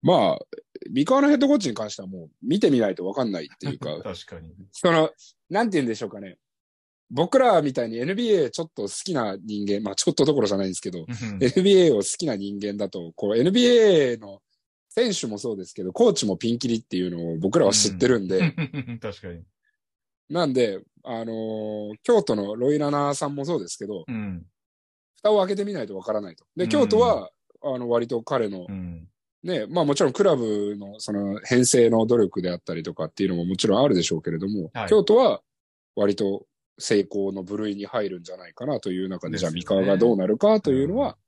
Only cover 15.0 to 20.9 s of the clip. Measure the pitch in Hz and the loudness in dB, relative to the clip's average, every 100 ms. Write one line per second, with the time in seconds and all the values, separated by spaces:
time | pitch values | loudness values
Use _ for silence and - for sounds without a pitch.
15 | 240 180 120 104 120 104 92 - 92 - | 0 0 -4 -6 -6 -8 -10 -8 -8 2
16 | 233 185 110 90 117 120 123 113 - 92 | 4 4 0 -2 -2 -2 -2 -4 -4 -4
17 | 90 87 82 82 95 104 104 101 107 95 | -4 -4 -6 -2 0 4 4 4 0 2
18 | 127 120 95 92 170 156 147 147 127 117 | 2 2 0 0 0 -2 -8 -8 -10 -10
19 | 113 98 95 85 82 _ _ _ _ _ | -10 -12 -14 -16 -18 _ _ _ _ _
20 | _ _ _ 160 165 127 117 95 - | _ _ _ -2 0 2 0 0 -12